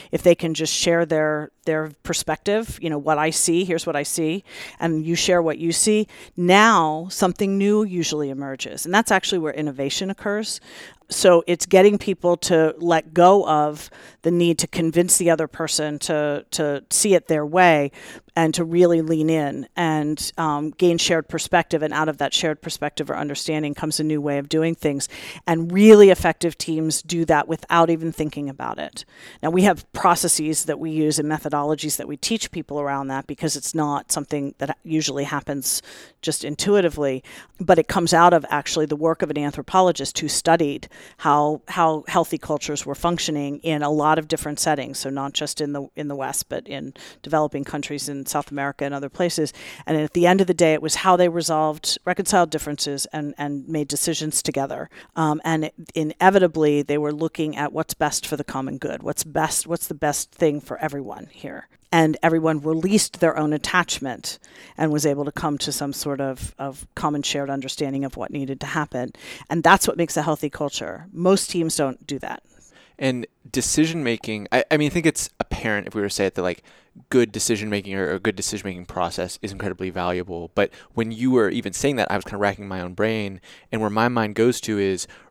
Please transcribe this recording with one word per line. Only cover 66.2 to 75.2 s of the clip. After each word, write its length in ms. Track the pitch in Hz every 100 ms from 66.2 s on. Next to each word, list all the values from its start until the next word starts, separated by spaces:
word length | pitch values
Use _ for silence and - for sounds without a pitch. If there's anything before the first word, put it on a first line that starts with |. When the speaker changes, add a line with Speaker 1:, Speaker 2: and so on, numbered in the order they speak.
| 139 123 - -
Speaker 1:
of 300 | 139 131 - -
common 260 | 156 147
shared 280 | - 143 139
understanding 540 | 139 127 - 139 135
of 140 | 135 -
what 140 | -
needed 280 | 147 135 135
to 40 | 139
happen. 460 | 160 147 127 127 - - - -
And 140 | 170
that's 240 | 165 190 -
what 100 | -
makes 200 | 165 160
a 40 |
healthy 260 | 151 151 147
culture. 560 | - 143 - 85 - 180
Most 360 | 170 196 196 -
teams 240 | 175 160 -
don't 280 | 139 - -
do 140 | 139
that. 240 | - - _ _ _ _ _ -
Speaker 2:
And 300 | 135 123 110 _ -
decision 540 | 131 - - 160 165
making, 440 | 127 113 - 107 104
I, 120 | 127 -
I 60 | 151
mean, 100 | 147
I 20 |
think 160 | 170 156
it's 240 | -